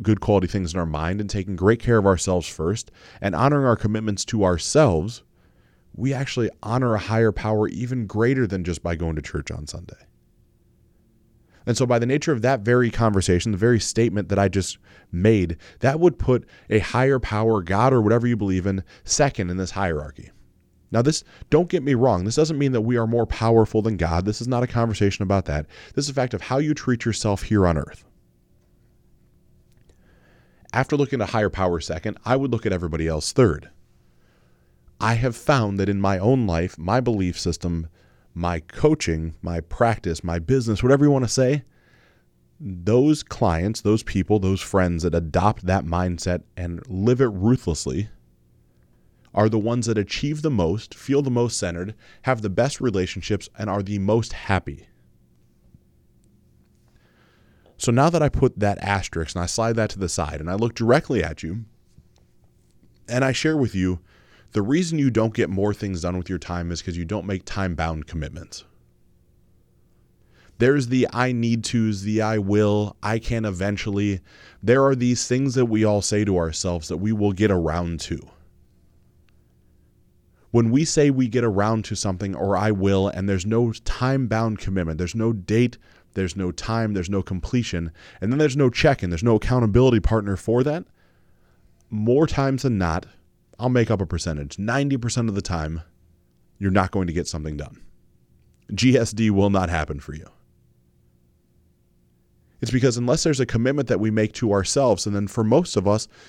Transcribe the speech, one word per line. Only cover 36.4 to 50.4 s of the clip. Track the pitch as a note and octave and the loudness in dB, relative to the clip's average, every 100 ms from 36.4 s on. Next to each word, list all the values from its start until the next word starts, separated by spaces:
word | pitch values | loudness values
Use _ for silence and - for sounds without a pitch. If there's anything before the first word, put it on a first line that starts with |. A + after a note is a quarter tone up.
| G#2 | 2
life, | E2 F#2 - | 0 -2 -6
my | E2+ B2 | -2 0
belief | B2 G#2+ F2+ - | 0 0 -2 -2
system, | F2+ E2 F2 E2+ D#2+ - _ _ _ | -4 -4 -4 -4 -6 -14 _ _ _
my | E2+ F2 E2+ | -6 -4 -4
coaching, | - - D3+ D3+ - D#2+ E2 - | -8 0 2 2 0 -2 -4 -8
my | E2+ E2+ | -8 -8
practice, | - - A#2 G#2+ F2+ D#2+ | -8 0 0 0 -4 -6
my | E2+ E2+ | -4 -4
business, | D#2+ C3 A2+ G2+ | 0 0 0 0
whatever | A#2+ C#3 | 4 6
you | D3 | 6
want | C3+ | 4
to | A#2+ | 0
say, | - B2+ D3 - _ _ _ _ _ _ _ _ _ | 2 2 0 -4 _ _ _ _ _ _ _ _ _
those | B2+ F2+ F2 A#2+ D3 D3+ | -12 -6 2 4 4 2
clients, | - - G#2+ E2 F#2+ A2 | -4 -2 0 2 0 -2
those | G2+ A2+ | 0 0
people, | - G2 F2+ G#2 | 0 -2 2 2
those | F#2+ F#2+ | 2 -2
friends | - G2 F2+ E2+ | 0 0 2 0
that | E2+ | 0
adopt | E2 D#2+ F2 G2+ - F2+ | 0 0 2 2 0 0
that | F#2+ | 0
mindset | E2 F2 F2+ E2+ F#2+ F2 - - | 0 -2 -2 -4 -4 -4 -6 -10
and | F2 E2+ - | -8 -10 -8
live | F#2 A2 B2+ | -2 0 2
it | B2+ | 2
ruthlessly | G2 G#2 B2+ - D#2 - C#2 G#2+ - _ _ _ _ _ _ _ _ _ _ _ | 2 2 2 0 -4 -4 -4 -6 -10 _ _ _ _ _ _ _ _ _ _ _
are | G2 G#2+ | 0 2
the | A2 | 2
ones | G#2+ B2 A#2 | 0 -2 0
that | G#2+ | -2
achieve | G2 - D3 D3+ | -2 -4 -4 -4